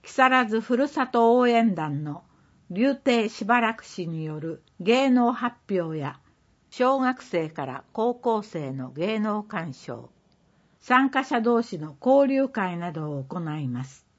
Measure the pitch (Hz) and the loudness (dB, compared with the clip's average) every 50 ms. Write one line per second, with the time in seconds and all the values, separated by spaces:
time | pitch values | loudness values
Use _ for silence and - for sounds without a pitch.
0 | _ - - - 262 262 254 254 254 214 214 226 214 - 247 233 277 285 - 320 | _ -8 2 2 4 4 4 2 2 2 -2 -4 0 0 0 2 2 0 0 -4
1 | 262 254 - 240 233 233 233 247 247 240 233 233 233 226 185 165 156 151 143 143 | -4 0 2 4 6 6 6 6 4 4 4 4 4 2 2 0 -4 -4 -4 -4
2 | 151 151 147 170 - _ _ _ _ _ _ _ _ _ 175 185 233 277 277 277 | -6 -6 -10 -12 -14 _ _ _ _ _ _ _ _ _ -2 0 0 0 0 0
3 | _ 269 240 233 220 220 - - 214 196 240 247 233 220 226 - - - - - | _ 2 2 2 2 -2 -4 -6 0 2 2 2 2 0 -4 -6 -12 -16 -10 -8
4 | 180 165 165 160 156 156 156 151 156 165 160 - _ _ _ _ 180 185 233 254 | -8 -6 -6 -6 -6 -8 -8 -8 -8 -10 -10 -12 _ _ _ _ 2 2 2 4
5 | 262 269 247 247 240 240 247 226 240 240 240 _ _ - 202 185 170 160 160 156 | 4 4 4 4 4 2 0 0 -4 -6 -6 _ _ -4 -2 -2 -2 -2 -4 -6
6 | 139 143 135 - _ _ _ _ _ _ _ _ _ _ - - 247 254 269 269 | -6 -8 -10 -12 _ _ _ _ _ _ _ _ _ _ -4 0 2 2 4 2
7 | 262 254 254 254 - - - 175 160 156 160 - 143 131 127 135 - _ _ - | 2 0 -2 -4 -8 -4 -2 -2 -2 -2 -6 -8 -8 -8 -8 -12 -14 _ _ -2
8 | 220 240 240 240 - 240 226 214 202 208 - 170 147 135 135 135 127 127 131 143 | 0 0 0 0 -2 0 0 0 -2 -6 -8 -8 -6 -6 -6 -8 -10 -10 -6 -4
9 | 165 202 220 220 214 214 208 214 208 214 208 185 165 170 127 - - - 123 113 | -2 -2 -2 -2 -2 -2 -2 -4 -6 -6 -8 -8 -8 -8 -12 -12 -12 -12 -12 -12
10 | 123 - _ _ _ _ _ _ _ _ _ _ _ _ _ _ _ - 247 254 | -14 -20 _ _ _ _ _ _ _ _ _ _ _ _ _ _ _ 0 2 2
11 | 269 269 269 262 262 - 302 240 220 240 240 233 233 - - 160 151 156 143 _ | 2 2 0 -2 -4 0 -2 0 2 2 2 2 0 -2 -8 -10 -10 -12 -12 _
12 | - 247 262 277 277 269 269 269 269 254 262 226 196 185 175 170 170 175 160 160 | 2 4 6 6 6 4 2 2 0 0 -2 -4 -4 -4 -4 -6 -8 -6 -6 -6
13 | 156 151 147 139 135 135 - 180 165 156 151 156 147 127 120 123 131 135 - - | -6 -6 -6 -6 -8 -8 -8 -6 -6 -4 -6 -4 -4 -4 -4 -6 -8 -10 -14 -20
14 | _ _ _ | _ _ _